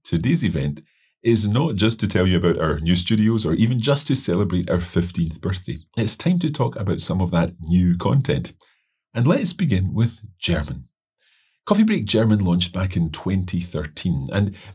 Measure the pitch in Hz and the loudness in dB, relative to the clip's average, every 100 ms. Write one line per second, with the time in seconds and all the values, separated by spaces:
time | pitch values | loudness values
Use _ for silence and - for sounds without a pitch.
0 | - - 87 160 104 80 71 71 - _ | -4 -2 2 2 0 -2 -4 -6 -12 _
1 | _ _ 117 113 101 113 160 104 107 110 | _ _ 2 2 2 2 0 2 0 0
2 | 104 98 92 90 87 82 80 76 80 90 | 0 2 4 4 2 2 0 0 0 0
3 | 87 113 107 113 95 80 113 127 120 143 | 2 2 2 2 0 2 2 2 0 0
4 | - 131 - 87 98 90 85 87 87 - | 0 -2 0 0 0 -2 0 -2 -2 -2
5 | 87 - 82 78 98 92 - 78 - - | -2 -2 -4 -4 -6 -6 -8 -12 -10 -4
6 | 110 - - 180 160 147 120 - 98 82 | -2 -2 0 0 0 -2 -4 -4 -4 -2
7 | - 90 87 85 82 - 80 90 90 87 | -2 0 0 0 0 -4 0 2 4 2
8 | - 139 - - 87 - - _ _ _ | 2 2 2 -2 -4 -12 -20 _ _ _
9 | _ 117 120 240 202 - 165 95 92 82 | _ 0 2 2 0 -2 0 0 0 0
10 | 117 - - - - 85 71 64 64 _ | -2 -2 -18 -8 -4 -2 -4 -8 -14 _
11 | _ _ _ _ _ _ - 202 220 202 | _ _ _ _ _ _ 0 2 4 2
12 | 104 110 113 107 92 87 87 90 95 - | 0 2 4 4 4 2 0 -4 -4 -2
13 | 82 80 - 98 92 87 87 80 76 - | -2 -4 -2 -2 -2 -4 -4 -6 -8 -6
14 | 92 73 71 95 101 95 - | -4 -2 -2 -2 -2 -4 -16